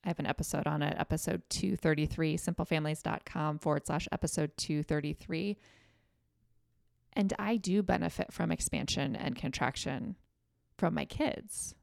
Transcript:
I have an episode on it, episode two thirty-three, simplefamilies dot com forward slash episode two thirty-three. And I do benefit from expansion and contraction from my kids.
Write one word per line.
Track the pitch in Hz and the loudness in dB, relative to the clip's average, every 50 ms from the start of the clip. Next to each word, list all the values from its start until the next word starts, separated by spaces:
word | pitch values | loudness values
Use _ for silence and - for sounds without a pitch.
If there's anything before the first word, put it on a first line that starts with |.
| - | 0
I | 190 | -2
have | 170 - | -2 0
an | 151 - | 0 0
episode | - - 170 - - 147 - 151 | 0 0 0 0 0 2 2 2
on | 151 151 147 | 2 2 2
it, | 147 - - | 0 2 0
episode | - - 156 160 - - - - - _ | 0 0 0 0 2 0 0 0 -2 _
two | - - - 190 196 | -2 0 2 2 0
thirty-three, | 175 - 165 156 147 151 147 - - 165 156 156 170 | 2 4 4 4 4 2 0 0 0 0 2 2 0
simplefamilies | - - 170 - 165 - 170 156 151 151 151 - | 0 -2 -2 -2 0 0 2 0 2 0 -2 -2
dot | - - - - - | -2 -2 -4 -4 -4
com | - - 170 151 151 151 147 | -6 -4 -2 0 0 -2 0
forward | - 160 151 143 - - | 2 2 2 2 2 0
slash | - 151 - - | -2 -2 0 -2
episode | - - - 156 - - 151 147 - | -2 -2 0 0 0 0 0 0 -2
two | - - - 156 147 151 | -6 -4 0 0 0 2
thirty-three. | - 160 151 143 147 147 - - - 170 160 185 202 208 - - - - - - _ _ _ _ _ _ _ _ _ _ _ _ _ _ _ _ _ _ _ _ _ _ _ _ _ - | 0 0 0 0 -2 -6 -6 -6 -6 -4 -2 -2 -2 -4 -4 -8 -20 -20 -20 -20 _ _ _ _ _ _ _ _ _ _ _ _ _ _ _ _ _ _ _ _ _ _ _ _ _ 0
And | - 202 196 - - | 2 2 2 2 0
I | - 202 233 226 | 0 0 0 0
do | 190 190 180 208 | 2 4 4 4
benefit | 196 180 180 180 170 170 - - - - | 6 4 4 4 4 0 0 -2 -4 -4
from | - - 175 165 | 0 -2 0 0
expansion | 165 - - - - - - - - - 139 139 - | 0 0 0 0 0 0 -2 0 0 0 0 0 -2
and | - - - 123 | -2 -2 -4 -4
contraction | - - 127 131 - 135 127 135 - - - 139 131 - - 190 - _ _ _ _ _ _ _ _ _ _ _ - | -4 -4 -4 -2 0 0 0 0 -2 -4 -4 -4 -4 -4 -6 -8 -10 _ _ _ _ _ _ _ _ _ _ _ 0
from | - 165 - | 0 2 2
my | 156 143 | 0 -4
kids. | - - - 302 - - - - 214 - - - - - _ | -4 -2 0 0 0 0 -2 -8 -12 -10 -8 -8 -10 -10 _